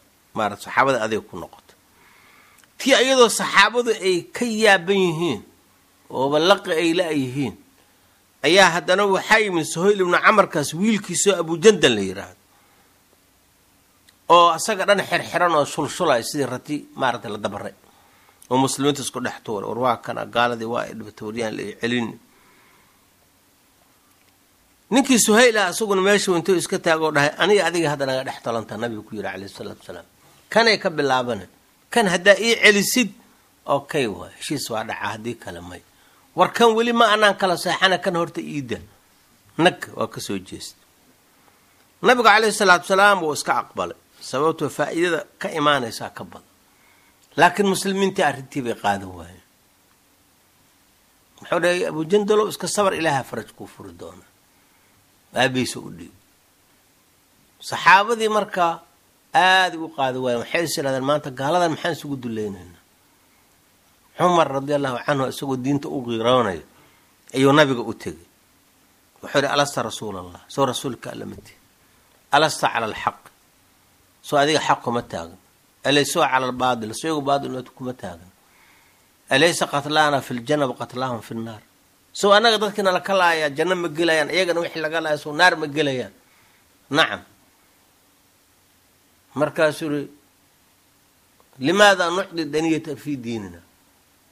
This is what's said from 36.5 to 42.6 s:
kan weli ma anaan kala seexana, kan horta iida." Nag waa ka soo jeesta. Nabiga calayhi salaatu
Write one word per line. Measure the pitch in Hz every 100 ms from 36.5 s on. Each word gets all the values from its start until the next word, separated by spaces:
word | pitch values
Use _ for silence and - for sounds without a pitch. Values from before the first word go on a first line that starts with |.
kan | - 233 220
weli | 233
ma | 233 226
anaan | 214 208 196
kala | 196 170
seexana, | 180 143 190 180
kan | 196 170
horta | 165 170
iida." | 156 147 123 92 - _ _ _ _ _ _ -
Nag | 175 - - -
waa | 113
ka | -
soo | - 98
jeesta. | - - - - _ _ _ _ _ _ _ _ _ _ _ _
Nabiga | 190 247 226
calayhi | 214 220
salaatu | 202